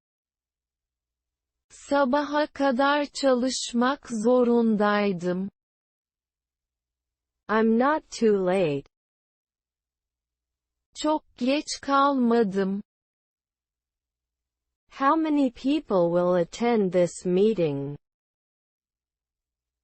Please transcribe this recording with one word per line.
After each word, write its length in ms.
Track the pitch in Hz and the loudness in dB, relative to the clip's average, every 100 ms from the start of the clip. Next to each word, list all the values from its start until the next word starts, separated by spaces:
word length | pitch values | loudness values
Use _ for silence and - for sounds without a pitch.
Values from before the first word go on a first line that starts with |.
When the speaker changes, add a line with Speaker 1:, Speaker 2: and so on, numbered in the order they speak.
| _ _ _ _ _ _ _ _ _ _ _ _ _ _ _ _ _ | _ _ _ _ _ _ _ _ _ _ _ _ _ _ _ _ _
Speaker 1:
Sabaha 800 | - - 285 277 285 285 294 302 | -18 -4 0 0 0 -2 -4 -4
kadar 580 | - 277 247 277 294 285 | -2 -2 0 0 0 -4
çalışmak 1040 | - 277 254 254 247 - 233 247 285 - | -2 0 2 0 -4 -6 -2 -2 -2 -8
zorundaydım. 1400 | 233 214 254 240 233 226 214 208 208 202 175 180 180 196 _ _ _ _ _ _ _ _ _ _ _ _ _ _ _ _ _ _ _ - | -2 2 4 4 2 2 2 2 2 0 -2 -4 -4 -6 _ _ _ _ _ _ _ _ _ _ _ _ _ _ _ _ _ _ _ -4
Speaker 2:
I'm 300 | 214 220 226 | 0 2 2
not 320 | 262 311 - | 2 -2 -6
too 340 | - 226 202 185 | -2 2 2 0
late, 380 | 190 170 139 - _ _ _ _ _ _ _ _ _ _ _ _ _ _ _ _ _ _ _ _ - | 0 0 -2 -8 _ _ _ _ _ _ _ _ _ _ _ _ _ _ _ _ _ _ _ _ -8
Speaker 1:
Çok 420 | 302 311 _ - | -4 -4 _ -6
geç 440 | 247 285 - - | -2 -2 -4 -10
kalmadım. 1000 | - 277 277 277 240 240 214 190 190 196 - _ _ _ _ _ _ _ _ _ _ _ _ _ _ _ _ _ _ _ _ | -2 2 2 2 2 2 2 0 -4 -4 -10 _ _ _ _ _ _ _ _ _ _ _ _ _ _ _ _ _ _ _ _
Speaker 2:
How 260 | - 277 320 | -4 0 0
many 360 | 311 294 262 | 0 0 0
people 580 | - 262 311 - 196 170 | -2 -2 -2 0 0 2
will 260 | 175 180 180 | 2 2 0
attend 520 | 170 - 233 233 190 | -2 -2 0 0 2
this 320 | 180 175 - 180 | 2 0 -2 -2
meeting? 720 | 180 208 208 165 139 139 143 _ _ _ _ _ _ _ _ _ _ _ _ _ _ _ _ _ _ | 2 2 2 -2 -2 -8 -12 _ _ _ _ _ _ _ _ _ _ _ _ _ _ _ _ _ _